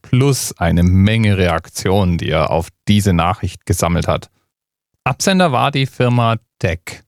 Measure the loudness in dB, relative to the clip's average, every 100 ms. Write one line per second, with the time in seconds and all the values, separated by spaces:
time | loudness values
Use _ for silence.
0 | -4 0 0 0 -6 -4 0 2 2 4
1 | 4 2 2 2 0 0 -6 -8 -2 0
2 | 0 -2 -2 -2 0 -2 -4 _ 0 2
3 | 2 0 0 -2 -8 -10 -6 -4 -2 -2
4 | -2 -4 -6 _ _ _ _ _ _ _
5 | -8 -4 0 2 2 2 0 -2 -4 -2
6 | 0 2 2 -2 -6 _ -4 -4 -8 -20